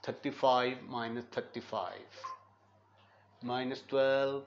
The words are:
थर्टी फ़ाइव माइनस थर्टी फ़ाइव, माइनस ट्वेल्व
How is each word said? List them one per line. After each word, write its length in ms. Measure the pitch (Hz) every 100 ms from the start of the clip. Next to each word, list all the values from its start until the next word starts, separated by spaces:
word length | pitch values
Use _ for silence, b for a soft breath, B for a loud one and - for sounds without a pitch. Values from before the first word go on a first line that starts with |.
थर्टी 260 | - - 143
फ़ाइव 560 | 139 135 127 123 127 -
माइनस 340 | 123 117 117 120 -
थर्टी 220 | - 123
फ़ाइव, 480 | - 107 90 98 - - - - - _ _ _ _ _ b b b _
माइनस 420 | 120 127 127 127 -
ट्वेल्व 500 | 135 135 135 135 139